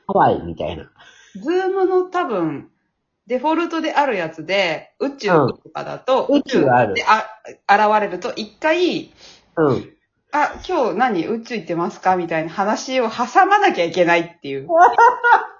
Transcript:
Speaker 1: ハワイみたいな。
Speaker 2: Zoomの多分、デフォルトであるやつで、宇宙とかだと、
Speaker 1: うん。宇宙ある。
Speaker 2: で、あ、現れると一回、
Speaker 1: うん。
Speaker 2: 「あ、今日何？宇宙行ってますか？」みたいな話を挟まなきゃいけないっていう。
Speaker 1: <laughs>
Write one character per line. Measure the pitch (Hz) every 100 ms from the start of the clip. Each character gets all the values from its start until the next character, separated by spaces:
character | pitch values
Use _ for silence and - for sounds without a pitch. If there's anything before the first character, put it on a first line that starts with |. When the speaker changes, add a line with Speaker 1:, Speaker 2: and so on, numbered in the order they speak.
| -
Speaker 1:
ハ |
ワ | 196 135
イ | 92
み | 82 80
た | 78
い | 78
な。 | - _ - _ _ 190
Speaker 2:
Zoom | 247 370 381 392 370
の | 370
多 | 359 359
分、 | 294 196 160 139 - _ _ _ _ _ -
デ | 247
フ | 294
ォ |
ル | 320 339
ト | 330
で | 311
あ | 247
る | 277 196
や | 160
つ | -
で、 | 156 196 175 151 - _
宇 | 277 277
宙 | 208
と | 165 131 - -
か | 156
だ | 147 143
と、 | - 262 -
Speaker 1:
う | 285
ん。 |
宇 |
宙 | - 233
あ | 139 123
る。 | 110
Speaker 2:
で、 | 92 -
あ、 | 214 - - - - -
現 | 202 214 214
れ | 202
る | 180
と | 233
一 | - 214 _
回、 | 311 349 349 185 - _ - - _ -
Speaker 1:
う | 151
ん。 | 107 - _ _ _ _
Speaker 2:
「あ、 | 294 285 - -
今 | 349 220
日 | 175
何？ | 254 185 -
宇 | 226
宙 | 226 226
行 |
っ | 160
て |
ま | 170 185
す | -
か？」 | 190 185
み | 165
た | 165
い |
な | 160
話 | 208 202 226 - 262
を | 226
挟 | 226 240 359 381
ま | 415
な | 392
き | -
ゃ |
い | 170
け | 180 170
な | 170
い |
っ | 165 -
て | 139
い | 135
う。 | 135
Speaker 1:
<laughs> | 330 359 370 466 480 480 453 - -